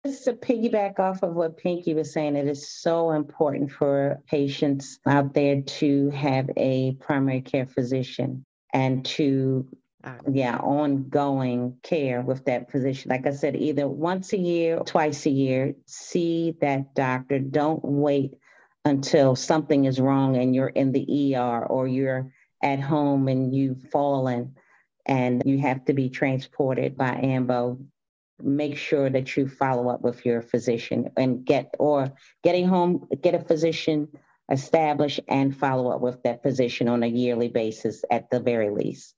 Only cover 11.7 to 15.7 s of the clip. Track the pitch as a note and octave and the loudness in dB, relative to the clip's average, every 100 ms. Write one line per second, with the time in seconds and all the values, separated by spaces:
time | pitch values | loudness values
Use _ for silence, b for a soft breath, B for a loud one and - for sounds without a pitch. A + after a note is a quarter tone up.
11.7 | B2+ - E3 C3+ B2 C3 C3 C3+ B2 - | -8 -4 -2 0 -2 -4 -4 -2 -4 -2
12.7 | C#3+ C3+ C3+ - B2+ C#3 C#3 D3+ B2 D3 | -2 -2 -4 -4 -2 -2 -2 -2 -2 -2
13.7 | C#3+ C#3 C#3+ E3 F#3+ F#3+ G#3 F3 E3+ E3 | -2 -2 -2 -2 -4 -4 -2 0 0 0
14.7 | E3 - F3+ D3+ C3+ D#3 C3+ C3+ C3 C3+ | -2 0 0 0 0 0 2 2 0 -2